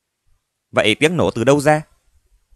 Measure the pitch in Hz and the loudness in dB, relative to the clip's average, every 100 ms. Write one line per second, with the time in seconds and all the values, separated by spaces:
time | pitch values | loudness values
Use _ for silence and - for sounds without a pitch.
0 | _ _ _ _ _ _ _ 110 107 107 | _ _ _ _ _ _ _ -2 0 0
1 | 147 175 92 117 117 147 139 151 - _ | 0 0 -2 0 0 2 2 -2 -4 _
2 | _ _ _ _ _ | _ _ _ _ _